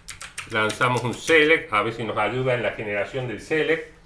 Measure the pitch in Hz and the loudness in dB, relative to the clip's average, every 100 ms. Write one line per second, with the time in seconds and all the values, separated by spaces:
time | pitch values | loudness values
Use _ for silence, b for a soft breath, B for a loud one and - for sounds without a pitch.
0 | - - - - - 113 107 - 127 123 | -16 -16 -16 -14 -4 0 0 2 0 0
1 | 120 - - 160 151 160 - 107 110 110 | -2 -4 4 6 6 4 2 0 0 -2
2 | 110 98 104 127 131 120 107 - 107 104 | -4 -2 -2 0 0 0 0 -4 -4 -4
3 | - 135 123 104 - 156 147 160 - - | -2 -4 -6 -6 -2 0 2 0 -2 -16